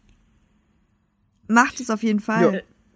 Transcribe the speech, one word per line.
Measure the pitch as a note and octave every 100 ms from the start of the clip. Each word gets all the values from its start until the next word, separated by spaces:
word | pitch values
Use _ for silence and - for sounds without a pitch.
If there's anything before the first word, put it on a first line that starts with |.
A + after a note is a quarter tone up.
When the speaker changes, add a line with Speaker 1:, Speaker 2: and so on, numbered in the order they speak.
| _ _ _ _ _ _ _ _ _ _ _ _ _ _ -
Speaker 1:
Macht | A#3 C4+ -
es | A#3+
auf | A3
jeden | A3+ G#3
Fall. | G#3+ A3 -
Speaker 2:
Ja. | G2 - _ _